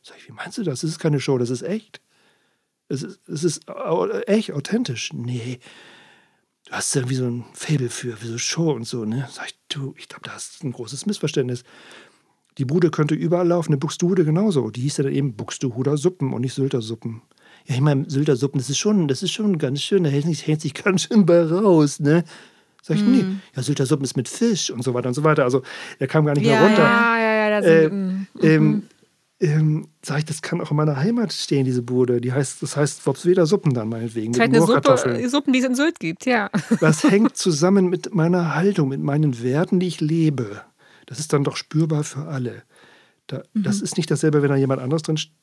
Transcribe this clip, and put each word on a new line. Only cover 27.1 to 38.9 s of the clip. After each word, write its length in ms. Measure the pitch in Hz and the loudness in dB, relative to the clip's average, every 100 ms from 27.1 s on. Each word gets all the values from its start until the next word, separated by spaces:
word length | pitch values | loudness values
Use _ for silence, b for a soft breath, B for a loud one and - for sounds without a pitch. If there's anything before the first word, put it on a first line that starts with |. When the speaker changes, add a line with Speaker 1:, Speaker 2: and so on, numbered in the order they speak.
| 226 | 2
Speaker 3:
ja, 140 | 220 | 2
ja, 160 | 220 214 | 2 2
da 140 | 208 | 2
sind, 200 | 190 165 | 6 6
Speaker 1:
Äh, 60 | 160 | 6
Speaker 3:
mhm. 380 | 196 190 190 196 - | 0 -4 -4 -8 2
Speaker 1:
ähm, 320 | 160 156 - | 4 6 4
Speaker 3:
Mhm. 100 | - - _ _ _ _ _ | 2 -4 _ _ _ _ _
Speaker 1:
ähm, 460 | 165 151 156 156 - _ | 0 2 2 0 -6 _
sag 160 | - 156 | -6 -6
ich, 60 | 156 | -4
„Das 160 | 151 | -8
kann 180 | - 170 | -6 -6
auch 80 | 170 | -2
in 60 | 151 | 0
meiner 180 | 156 135 | 0 0
Heimat 360 | 175 240 208 | 0 0 -2
stehen, 320 | - - 143 131 | -4 -2 0 2
diese 160 | 123 | 0
Bude. 400 | 120 127 123 120 | 0 2 2 2
Die 100 | 123 | 0
heißt, 300 | 127 135 - | -2 -2 -6
das 160 | 151 143 | -6 -2
heißt 280 | 147 - - | -2 0 -4
Worpsweder 400 | 131 175 185 160 | -2 2 2 4
Suppen 260 | - - | 2 2
dann 160 | 123 110 | 0 -2
meinetwegen, 420 | 113 117 113 110 | -6 -6 -6 -2
Speaker 3:
Ist 40 | 120 | 2
Speaker 1:
mit 40 | |
Speaker 3:
halt 80 | 226 | 4
eine 80 | 131 | 6
Speaker 1:
Mohrkartoffeln.“ 560 | 165 247 285 254 127 120 | 6 4 4 4 2 -2
Speaker 3:
Suppe, 140 | 247 | 0
Suppen, 240 | 285 294 | -2 0
die 60 | 262 | 0
es 60 | 254 | 0
in 80 | 254 | 0
Sylt 240 | 311 330 | 0 -2
gibt, 260 | 160 170 - | -8 -6 -2
ja. 220 | 240 196 | -2 0
<laughs> 260 | 185 - - | -4 -2 2
Speaker 1:
„Das 300 | 156 156 302 | 4 4 4
hängt 260 | 196 226 - | 4 4 2
zusammen 520 | 190 147 175 196 185 | -2 2 4 4 2
mit 240 | 180 - | -2 -2
meiner 400 | 180 165 180 165 | 0 2 2 0
Haltung, 360 | 147 196 190 | 0 0 2
mit 120 | 139 | -2